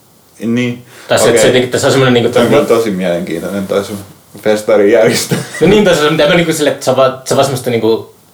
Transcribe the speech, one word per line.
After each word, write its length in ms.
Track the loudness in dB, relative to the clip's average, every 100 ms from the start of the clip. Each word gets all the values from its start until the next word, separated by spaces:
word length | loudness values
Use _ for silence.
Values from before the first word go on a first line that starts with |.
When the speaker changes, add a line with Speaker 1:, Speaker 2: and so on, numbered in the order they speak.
| _ _ _ -10
Speaker 1:
Niin. 440 | -4 -2 -4 -6 -14 -14 -2
Speaker 2:
Tai 100 | 0
se, 60 |
Speaker 1:
Okei. 140 | 2 4
Speaker 2:
se 60 | 2
jotenkin, 340 | 2 0 -2
se 60 | 0
on 60 |
semmonen 220 | 2 2
niinku 180 | 2 2
Speaker 1:
Toi 100 | 0
on 80 | 2
Speaker 2:
niin 160 | 2 2
Speaker 1:
tosi 240 | 0 0
mielenkiintoinen 760 | -2 -4 -4 -6 -8 -6 -8 -4
toi 180 | -4
sun 140 | -4 -12 -14 -20 _ -6
festari 500 | -2 -2 0 2 4
järjestä. 420 | 4 2 0 -4 -6 -6 -2
Speaker 2:
No 60 | 2
niin, 180 | 4
tai 100 | 2 2
se 100 | 0
on, 60 |
mitä 160 | 0 2
mä 60 |
niinku 180 | 2 0
sille, 180 | -2 -2
että 140 | -2
se 60 | -2
on 60 | 0
vaan, 260 | 0 -2
se 100 | -4
on 20 | 0
vaan 80 | 0
semmoista 240 | -2 -4
niinku, 440 | -2 0 -2 -4 -20 _